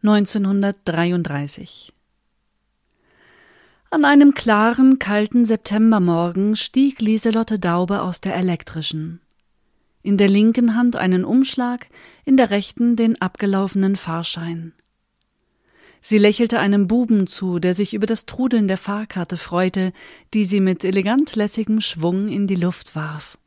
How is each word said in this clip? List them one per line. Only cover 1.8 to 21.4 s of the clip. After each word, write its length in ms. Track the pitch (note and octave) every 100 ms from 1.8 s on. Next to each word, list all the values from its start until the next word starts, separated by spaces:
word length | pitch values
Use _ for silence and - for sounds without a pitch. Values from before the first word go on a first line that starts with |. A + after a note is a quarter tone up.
| - _ _ _ _ _ _ _ _ _ _ _ _ _ _ _ _ _ _ _ _
An 140 | E4 C#4+
einem 280 | C#4+ C#4+
klaren, 680 | C4+ A#3+ G#3 A3 A#3+ C4 C4
kalten 460 | G3 G#3 G#3+ A#3+ A3+
Septembermorgen 1080 | A3 - G#3 A3 A3 F3+ E3+ F3 F3 G3+ G#3+
stieg 440 | - C4 C#4 C4
Lieselotte 560 | G#3+ A3 A3+ A3 A3+ G#3+
Daube 440 | F3+ E3+ F3+ G3+
aus 200 | F#3 F3
der 140 | F#3+ F#3
elektrischen. 840 | F#3 E3+ - D#3+ D#3 D#3+ D#3 E3+ _ _ _ _ _ _ _ _
In 160 | - G3+
der 120 | G3+
linken 460 | G3 A3 A#3 A#3+ A3+
Hand 200 | B3 A#3
einen 300 | F#3 F3+ F#3
Umschlag, 600 | B3 C4 - B3 B3 - - - _
in 140 | - C4+
der 120 | A#3
rechten 460 | G3+ G3 - A#3+ A#3
den 260 | A3+ A3
abgelaufenen 760 | F#3 - G3+ G3 G3 G3 G3 G3
Fahrschein. 800 | - E3 E3+ - E3+ E3+ E3 _ _ _ _ _ _ _ _ _ _ _ _ _
Sie 160 | - G#3+
lächelte 420 | G#3 G3+ A#3 A3+
einem 280 | G3+ G3+ F#3+
Buben 400 | A#3 A#3 G#3+ F#3
zu, 320 | - F#3 F3
der 140 | F3
sich 200 | F3+ G3+
über 120 | G#3+ G3+
das 200 | A3+ -
Trudeln 440 | - B3+ A#3 G3+
der 80 | F#3+
Fahrkarte 580 | - G3+ G#3+ F#3+ F3 F3
freute, 560 | - F3 F#3 F#3+ F#3 - - - _
die 120 | G#3+ G3
sie 160 | G3+
mit 240 | F#3+ F3+ F#3+
elegant 500 | F#3+ G3 B3+ D4+
lässigem 460 | -